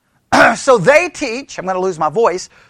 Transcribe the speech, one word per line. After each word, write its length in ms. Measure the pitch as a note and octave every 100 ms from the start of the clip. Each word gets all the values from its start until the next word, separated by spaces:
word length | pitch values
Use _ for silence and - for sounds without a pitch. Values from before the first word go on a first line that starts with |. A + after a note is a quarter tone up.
| _ _ -
<clears throat> 240 | - B3 A3+
So 240 | - A#3+
they 300 | F3+ D4+ F4
teach, 500 | - C#4 A#3 C#4 -
I'm 60 | F#3
gonna 140 | F#3
lose 200 | F#3 D#3+
my 100 | D#3
voice, 400 | E3 A3 F3+ - _ _